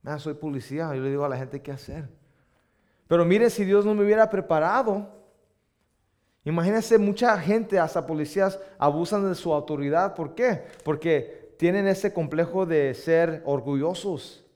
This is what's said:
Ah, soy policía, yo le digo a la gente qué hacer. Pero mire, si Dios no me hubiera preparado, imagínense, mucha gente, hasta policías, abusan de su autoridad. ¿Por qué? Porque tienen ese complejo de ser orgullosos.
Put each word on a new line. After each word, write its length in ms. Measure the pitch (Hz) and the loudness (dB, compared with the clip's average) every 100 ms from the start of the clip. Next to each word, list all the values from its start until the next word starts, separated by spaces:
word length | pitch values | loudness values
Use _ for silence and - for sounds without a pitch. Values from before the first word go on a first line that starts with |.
Ah, 140 | 139 147 | -10 -10
soy 160 | 156 | -10
policía, 580 | 151 156 139 110 143 165 | -10 -8 -8 -8 -8 -6
yo 80 | 135 | -6
le 80 | 135 | -4
digo 140 | 139 | -4
a 40 | 143 | -4
la 80 | 127 | -6
gente 260 | 131 143 | -8 -12
qué 80 | 139 | -12
hacer. 380 | 135 - 147 139 _ _ _ _ _ _ _ _ _ _ | -14 -14 -14 -16 _ _ _ _ _ _ _ _ _ _
Pero 180 | 170 | 2
mire, 240 | 170 202 233 | 4 4 4
si 140 | 226 | 2
Dios 200 | 190 202 | 2 4
no 100 | 208 | 4
me 80 | 214 | 2
hubiera 260 | 202 214 220 | 4 4 4
preparado, 800 | 202 - 160 160 226 233 202 202 - _ _ _ _ _ _ _ _ _ _ _ _ | 2 0 0 2 2 0 -2 -6 -18 _ _ _ _ _ _ _ _ _ _ _ _
imagínense, 540 | 151 165 175 226 226 220 | -4 -2 0 0 4 4
mucha 400 | 202 196 240 202 | 4 2 2 2
gente, 400 | 156 220 220 196 | 2 0 2 0
hasta 260 | 160 170 | 0 -2
policías, 540 | - 156 147 196 190 190 - - | -4 -6 -4 0 -2 -2 -16 0
abusan 500 | 143 147 170 208 196 | 0 2 -2 -2 -2
de 60 | |
su 180 | 175 170 | -4 -2
autoridad. 600 | 151 147 147 143 160 196 | -2 -2 -4 0 0 0
¿Por 200 | 196 147 | -4 -10
qué? 320 | - 247 185 - - | 0 0 0 -8 -10
Porque 720 | 151 151 165 151 120 - - _ | -4 -2 2 0 0 -16 -20 _
tienen 280 | 170 190 196 | 2 2 2
ese 260 | 190 208 | 0 -2
complejo 540 | 185 151 156 170 185 180 | -2 -2 -2 0 -2 0
de 280 | 156 139 | 2 0
ser 480 | 127 - 165 165 156 | -2 2 2 2 -2
orgullosos. 1000 | - 139 127 143 156 185 196 156 - - _ | -4 -4 -2 -2 -2 -4 -6 -8 -10 -20 _